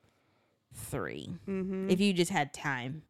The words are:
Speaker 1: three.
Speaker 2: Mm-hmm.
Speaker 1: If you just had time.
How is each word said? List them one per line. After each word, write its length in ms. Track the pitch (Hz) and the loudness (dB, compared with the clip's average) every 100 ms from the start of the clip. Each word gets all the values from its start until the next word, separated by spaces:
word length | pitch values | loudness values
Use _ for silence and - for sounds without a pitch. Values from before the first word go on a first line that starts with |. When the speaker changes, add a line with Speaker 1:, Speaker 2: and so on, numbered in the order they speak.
| _ _ _ _ _ _ _ | _ _ _ _ _ _ _
Speaker 1:
three. 600 | - - 135 73 69 - 175 - | -16 -6 -4 -4 -6 -8 -8 -4
Speaker 2:
Mm-hmm. 420 | 190 190 190 190 | -4 -2 0 2
Speaker 1:
If 100 | 185 | 4
you 140 | 202 | 6
just 180 | 180 170 | 4 2
had 220 | 185 139 | 2 0
time. 500 | - 151 131 127 156 | -2 -4 -2 -4 -8